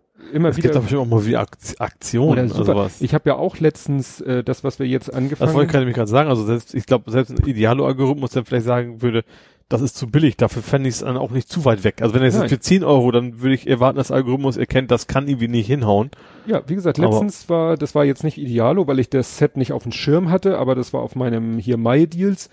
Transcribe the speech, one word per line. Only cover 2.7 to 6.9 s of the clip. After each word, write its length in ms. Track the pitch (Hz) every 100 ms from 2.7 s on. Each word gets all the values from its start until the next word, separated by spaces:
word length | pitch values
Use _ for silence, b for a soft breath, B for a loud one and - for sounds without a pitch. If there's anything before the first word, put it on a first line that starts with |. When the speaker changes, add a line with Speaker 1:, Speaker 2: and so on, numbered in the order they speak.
| 101 98 -
Speaker 1:
Ich 120 | 147
hab 120 | 151 -
ja 100 | 131
auch 240 | 143 -
letztens, 600 | 156 - - 139 127 -
äh, 200 | - 127
das, 220 | 120 131
was 160 | 139 -
wir 80 | 131
jetzt 260 | 131 -
angefangen 320 | 135 135 147 143
Speaker 2:
Das 60 |
wollte 120 | 156 147
ich 60 |
gerade 120 | 143
nämlich 140 | 127 120
gerade 120 | 107
sagen. 200 | 120 151
Also 160 | 120 107
selbst, 280 | 117 -
ich 120 | 131
glaub, 240 | -